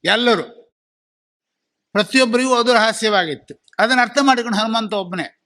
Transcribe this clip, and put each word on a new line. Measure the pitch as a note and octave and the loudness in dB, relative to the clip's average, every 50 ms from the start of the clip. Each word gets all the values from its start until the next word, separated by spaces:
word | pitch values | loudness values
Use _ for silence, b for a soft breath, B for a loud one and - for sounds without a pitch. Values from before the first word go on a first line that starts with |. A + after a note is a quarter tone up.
| - | 0
ಎಲ್ಲರೂ | E3+ G3+ A3+ B3 A#3+ A3+ F3 - - - - - _ _ _ _ _ _ _ _ _ _ _ _ _ _ _ _ _ _ _ _ _ _ _ _ _ | 0 0 0 2 0 0 0 -2 -10 -16 -20 -20 _ _ _ _ _ _ _ _ _ _ _ _ _ _ _ _ _ _ _ _ _ _ _ _ _
ಪ್ರತಿಯೊಬ್ಬರಿಗೂ | - G3+ G#3 - - C4 C4 A#3 A3+ B3 C4 C4 B3+ | -2 -2 -2 2 2 2 2 2 2 0 2 2 2
ಅದು | A#3+ A#3 B3 A#3+ | 2 2 2 2
ರಹಸ್ಯವಾಗಿತ್ತು. | A3+ G#3+ A3+ A3 - A3 G#3+ G#3 F#3+ F3 D#3 C#3+ - _ _ - _ _ _ _ - | 2 2 2 -2 -2 -2 0 0 0 0 -2 -8 -10 _ _ -20 _ _ _ _ -2
ಅದನ್ನು | G3+ A#3 C4 B3+ | 0 2 2 0
ಅರ್ಥ | A#3+ G#3+ B3 C#4+ | 0 0 0 0
ಮಾಡಿಕೊಂಡು | C#4 C4+ C4 A#3+ A#3 A#3 G#3 | 2 2 2 2 0 -4 -2
ಹನುಮಂತ | G#3 G#3+ A3+ A3+ A3+ A3 G3 G#3+ | -2 -2 -2 -4 -4 -4 -4 -6
ಒಬ್ಬನೇ. | G3+ F#3+ F3+ F#3 F3+ C#3+ F2+ _ _ _ | -6 -6 -6 -8 -8 -8 -10 _ _ _